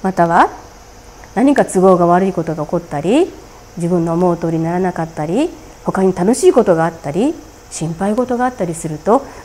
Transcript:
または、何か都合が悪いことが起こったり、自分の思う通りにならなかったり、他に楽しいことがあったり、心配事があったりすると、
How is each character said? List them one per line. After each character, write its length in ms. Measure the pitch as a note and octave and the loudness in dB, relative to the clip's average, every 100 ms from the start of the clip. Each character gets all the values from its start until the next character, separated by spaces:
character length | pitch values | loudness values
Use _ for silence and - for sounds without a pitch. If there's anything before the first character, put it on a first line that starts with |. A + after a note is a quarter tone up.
ま 100 | F#3+ | -4
た 140 | F#3 E3+ | 0 2
は、 220 | F3 D#4 - - - - - - - - | 4 2 -2 -20 -20 -20 -20 -20 -20 -8
何 220 | - B3+ - | 0 2 2
か 100 | F#3 | 2
都 160 | F#3+ | 4
合 160 | F#3+ F3+ | 4 6
が 80 | F3 | 4
悪 220 | F3 F#3+ | 4 2
い 60 | |
こ 100 | F#3 | -2
と 100 | E3 | -6
が 100 | D#3+ | -6
起 60 | D3 | -4
こ 80 | F3 | -6
っ 20 | |
た 200 | E3+ D3 | -6 -6
り、 320 | D#3+ C4+ F#4 - - - - - | 0 2 0 -4 -20 -20 -18 -6
自 120 | E3+ | -2
分 160 | F3+ E3+ | 0 0
の 80 | |
思 180 | E3 F3+ | 0 0
う 60 | E3+ | 0
通 140 | E3+ | -2
り 80 | E3 | -2
に 40 | |
な 100 | E3 | -2
ら 60 | F3+ | -2
な 140 | F#3 | -2
か 100 | F3 | -4
っ 40 | D#3+ | -8
た 180 | E3 D3+ | -6 -4
り、 240 | G3 E4+ - - - | -2 -2 -6 -20 -8
他 200 | - F#3+ | -6 0
に 100 | F#3+ | 0
楽 220 | F#3 F3+ B3+ | 2 0 4
し 80 | |
い 100 | F4+ | 4
こ 100 | C4+ | 4
と 120 | G#3 E3 | 2 2
が 100 | E3 | 0
あ 40 | |
っ 20 | |
た 180 | E3 C#3+ | -4 -6
り、 240 | D3 C#4 - - - - | -2 -2 -4 -14 -20 -18
心 240 | - D#3+ D#3+ | -8 -8 -4
配 160 | G3 | -2
事 240 | G#3+ B3 A#3+ | -2 -2 -2
が 80 | B3+ | -2
あ 40 | |
っ 20 | |
た 140 | B3 F3 | -4 -6
り 100 | E3 | -6
す 120 | D#3+ | -8
る 120 | D3+ | -6
と、 260 | - B3+ C#4 - | 0 0 0 -16